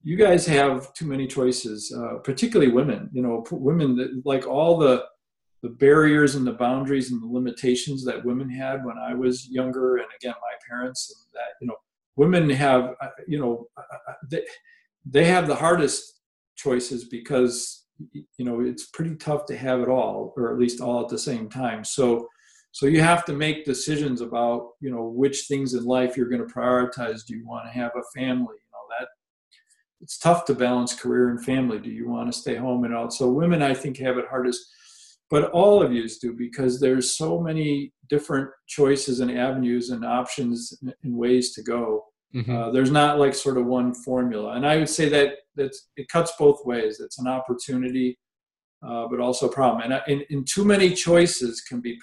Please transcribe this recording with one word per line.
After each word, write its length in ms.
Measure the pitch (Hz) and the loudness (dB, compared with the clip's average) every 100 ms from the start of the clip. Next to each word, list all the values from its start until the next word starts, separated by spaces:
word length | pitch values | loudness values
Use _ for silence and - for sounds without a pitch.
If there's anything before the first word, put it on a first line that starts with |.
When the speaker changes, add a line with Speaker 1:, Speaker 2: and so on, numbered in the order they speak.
Speaker 1:
You 140 | 151 180 | -4 4
guys 280 | 208 180 - | 6 6 4
have 460 | 143 139 127 - | 4 4 2 -6
too 120 | - 156 | -8 -6
many 220 | 135 131 | -4 -4
choices, 640 | 139 127 123 117 107 - 127 | 0 0 0 -6 -10 -10 -8
uh, 180 | 117 127 | -8 -6
particularly 480 | - 135 233 214 135 | -6 -2 2 4 6
women, 380 | 120 143 101 - | 4 2 -4 -6
you 80 | 127 | -4
know, 200 | 123 117 | -2 -2
p-, 120 | - 165 | -6 -2
women, 400 | 131 170 143 123 | 0 2 2 0
that, 240 | 127 131 139 | -2 -6 -2
like, 220 | 135 131 | -2 -2
all 300 | 131 165 170 | 2 4 6
the, 280 | 143 123 - _ _ _ _ _ | 6 4 0 _ _ _ _ _
the 80 | 120 | -12
barriers 640 | 117 139 151 151 151 147 139 | 4 8 8 8 6 4 2
and 100 | 123 | -2
the 80 | |
boundaries 580 | 110 120 131 135 139 123 | 0 0 0 0 -2 -2
and 100 | 120 | -6
the 60 | 113 | -4
limitations 760 | 123 127 - 131 123 - 135 | -4 -4 -2 0 0 -2 -6
that 220 | 127 113 120 | -6 -4 -4
women 240 | 123 135 | -4 -4
had 340 | 127 131 135 | -6 -6 -6
when 140 | 123 120 | -8 -10
I 160 | 113 | -8
was 340 | 123 127 127 127 | -2 -2 -2 -4
younger. 500 | 127 131 127 127 123 | -4 -4 0 0 0
And 100 | 113 - | -2 -10
again, 140 | 123 117 | -10 -8
my 140 | 104 - - | -12 -12 -12
parents 460 | 120 127 131 - - | -10 -8 -8 -12 -16
and 160 | _ 120 | _ -12
that, 180 | 120 - | -12 -10
you 60 | 123 | -10
know, 80 | 107 _ _ _ - | -12 _ _ _ 2
women 340 | 160 180 156 | 4 4 2
have, 460 | 135 143 127 123 - | 2 4 4 2 -8
uh, 100 | 135 - - | -14 -14 -8
you 120 | 147 | -4
know, 280 | 127 117 - - | -2 -4 -8 -20
uh, 40 | - - - | -20 -18 -16
uh, 40 | 127 131 | -18 -8
they, 140 | 160 - - _ _ _ _ 135 | -8 -8 -16 _ _ _ _ 0
they 200 | 135 165 | 4 6
have 220 | 180 156 | 4 2
the 80 | 127 | 0
hardest 640 | 165 175 143 - - _ _ _ _ - | 2 4 2 -2 -10 _ _ _ _ -6
choices 500 | 143 123 - 123 117 | -2 -2 -2 -8 -8
because, 800 | 117 - 131 123 120 - - _ _ 151 | -14 -2 2 2 0 -10 -14 _ _ -18
y-, 100 | 147 - - | -18 -18 -8
you 60 | |
know, 160 | 123 117 | -6 -2
it's 280 | 123 123 - | -4 -4 -14
pretty 280 | - 165 156 | -8 -6 -6
tough 300 | 156 147 - | -4 -4 -4
to 100 | 120 | -8
have 260 | 131 127 | -2 -2
it 60 | 120 | 2
all, 460 | 131 110 - - - | 0 0 -4 -10 -4
or 160 | 117 | -4
at 60 | 123 | 2
least 220 | 120 - | 0 0
all 180 | 123 120 | -2 -2
at 80 | 113 | -2
the 100 | 113 | -6
same 280 | - 117 110 | -6 -6 -8
time. 360 | 131 127 107 107 | -6 -6 -6 -8
So, 420 | - 123 117 117 _ _ _ _ | 0 2 2 -2 _ _ _ _
so 140 | - 143 | 0 2
you 140 | 156 | 6
have 240 | 160 170 - | 6 4 0
to 80 | |
make 320 | 143 151 151 143 | -2 -2 -2 -4
decisions 560 | 127 - 151 147 123 | -4 -2 -2 -2 -4
about, 480 | 117 120 120 120 - _ | -4 -2 0 -2 -6 _
you 100 | 135 | -8
know, 140 | 120 | -6
which 420 | 113 120 139 139 - | -6 0 0 0 -6
things 260 | 139 135 123 | -4 -2 -4
in 80 | |
life 340 | 120 127 127 135 | 0 2 0 0
you're 120 | 123 | -2
gonna 160 | 123 113 | -2 -4
prioritize. 760 | 127 123 127 123 - 117 110 - | -4 0 0 0 -4 -8 -8 -10
Do 80 | 113 | -14
you 100 | 117 | -12
wanna 240 | 117 117 | -14 -10
have 220 | 120 120 123 | -8 -6 -8
a 240 | 120 135 | -12 -6
family? 360 | 131 127 120 107 | -4 -2 -4 -8
You 160 | _ | _
know, 140 | 113 104 117 | -20 -12 -10
that 120 | 127 _ _ _ _ _ _ _ _ _ | -10 _ _ _ _ _ _ _ _ _
it's 180 | - - | -16 0
tough 280 | 170 170 - | 4 4 2
to 100 | 123 | 0
balance 380 | 123 123 123 - | 2 0 -2 -4
career 340 | 123 123 123 | -2 2 2
and 140 | 120 | 0
family. 360 | - 131 127 107 | -2 0 0 -4
Do 120 | 117 | -8
you 180 | 110 120 | -10 -6
wanna 220 | 120 120 | -6 -6
stay 240 | 120 - 117 | -6 -6 -4
home 300 | 127 123 120 | -2 -2 -2
and 100 | 117 | -4
all? 160 | 120 | -6
So 180 | - 127 | -2 0
women, 320 | 135 175 165 | 2 2 2
I 120 | 143 | 2
think, 240 | 127 147 127 | -2 -4 -4
have 200 | 131 127 | -2 -2
it 80 | - | -4
hardest, 360 | 131 123 123 - _ _ - - _ _ | -4 -2 -4 -10 _ _ -20 -20 _ _
but 220 | 147 139 | 2 2
all 320 | 175 202 208 | 6 8 8
of 80 | 147 | 6
yous 260 | 120 113 - | 2 -2 -6
do, 120 | 120 | -8
because 480 | 117 120 - 131 123 | -6 -8 0 0 2
there's 380 | 135 131 123 - | 2 2 0 -2
so 240 | 160 170 | -2 -2
many 500 | 170 156 151 143 139 _ _ | -2 -2 0 -2 -4 _ _
different 400 | 147 147 139 135 - _ | -2 0 -4 -4 -12 _
choices 520 | - 139 139 139 123 | 2 4 4 0 -2
and 180 | 123 123 | -2 0
avenues 520 | 127 131 123 120 120 | -2 0 0 0 -2
and 160 | 120 117 | -6 -2
options 720 | 120 - - 120 117 120 - | -2 -2 -4 -4 -4 -8 -12
and, 120 | 131 - | -12 -10
and 100 | 131 | -8
ways 400 | 120 120 127 123 - | -2 2 2 2 -6
to 80 | |
go. 420 | 113 120 113 107 - _ _ | -6 -4 -2 -4 -6 _ _
Speaker 2:
Mm-hmm. 220 | - 117 120 | -8 -4 -4
Speaker 1:
Uh, 160 | 113 | 0
there's 200 | 131 131 | 2 4
not, 280 | 147 147 147 | 4 4 4
like, 160 | 139 - | 2 2
sort 220 | 139 127 | -2 0
of 80 | 123 | 0
one 280 | 127 123 | 0 0
formula. 600 | 120 - 127 123 107 104 | -4 -4 -2 0 -4 -6
And 120 | 117 143 | -2 2
I 120 | 156 | 2
would 120 | 156 | 2
say 200 | - 151 | 0 2
that 240 | 147 139 - _ 147 | 4 2 0 _ -6
that's, 320 | 131 - _ - | -4 -6 _ -16
it 100 | 131 | -2
cuts 240 | 170 165 - | 0 0 4
both 260 | 147 143 123 | 4 4 -2
ways. 360 | 120 110 107 | -2 -2 -4
It's 180 | - - | -12 -8
an 80 | 127 | -4
opportunity, 880 | 131 131 123 - 127 127 127 127 123 _ _ _ _ _ _ 135 | -4 -4 -6 -4 -4 -2 0 -2 -4 _ _ _ _ _ _ -10
uh, 220 | 117 117 | -8 -6
but 120 | 123 | -2
also 280 | 123 127 127 | -2 0 -2
a 40 | |
problem. 320 | - 127 113 | 2 2 2
And, 100 | 117 | -2
uh, 80 | 131 - | -4 -2
and, 160 | 143 143 | -4 -4
and 180 | 143 131 | -8 -4
too 180 | 190 208 | 0 4
many 280 | 196 185 | 6 4
choices 680 | 180 170 170 170 - 120 113 | 2 4 6 6 2 -4 -6
can 200 | - 123 | -10 -8
be 180 | 120 117 | -8 -10